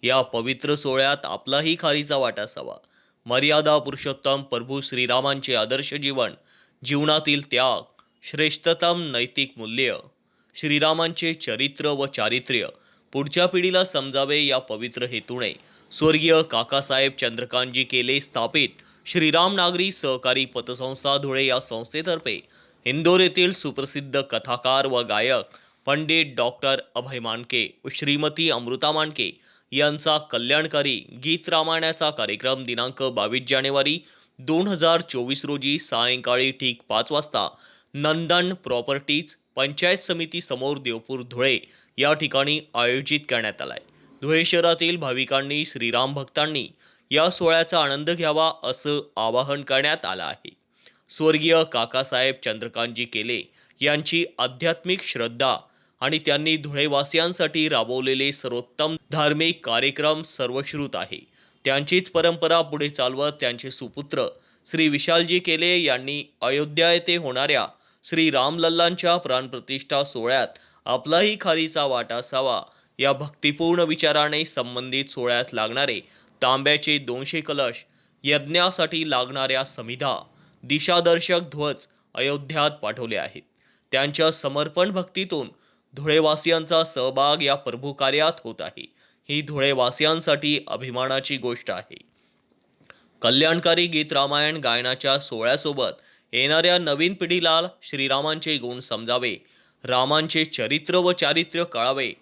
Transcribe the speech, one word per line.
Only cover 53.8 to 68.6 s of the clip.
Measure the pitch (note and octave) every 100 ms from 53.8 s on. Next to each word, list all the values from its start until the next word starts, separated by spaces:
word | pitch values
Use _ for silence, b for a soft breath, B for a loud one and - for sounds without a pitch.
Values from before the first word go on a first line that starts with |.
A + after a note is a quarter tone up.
यांची | C#3 D3+ D3+ E3 E3 -
आध्यात्मिक | B2+ B2+ E3 E3+ F3+ F#3+
श्रद्धा | - C3 A#2 A#2 C3 A2 - b b b
आणि | C3 D3+
त्यांनी | D#3 C#3+ D3+ D#3
धुळेवासियांसाठी | D3 C#3+ D3+ C#3+ - D#3+ E3+ F#3 D#3+ D#3+ D#3
राबवलेले | C#3 A2+ B2+ C3 C3+ C#3
सर्वोत्तम | C#3 B2+ A#2+ A#2+ - D3+ D#3+ _
धार्मिक | D#3 D3 D3 D#3+ D#3+ -
कार्यक्रम | A#2 C3+ C#3 D3+ D#3
सर्वश्रुत | D#3+ - B2+ B2+ C#3 D3+ C#3+ G2
आहे. | F2 - - b b b -
त्यांचीच | C3+ D3 F3+ F#3
परंपरा | E3+ E3 E3+ E3 E3+
पुढे | D#3 D3 D3
चालवत | D3 B2+ C3 D3
त्यांचे | D3 B2+ A#2+ C3+
सुपुत्र | - B2 - C#3+ C#3+ A#2+ - b b -
श्री | D#3+ D#3+
विशालजी | C#3+ - E3+ E3+ F3+
केले | F3 D#3+ E3+ F3+
यांनी | D#3 B2+ C3 D3 - _
अयोध्या | A#2 C#3 D3+ D3 E3
येथे | E3+ E3+ E3+
होणाऱ्या | D#3 B2+ C#3+ C#3+ G#2 - b b
श्री | - D#3+ D#3+
रामलल्लांच्या | C#3 C3 E3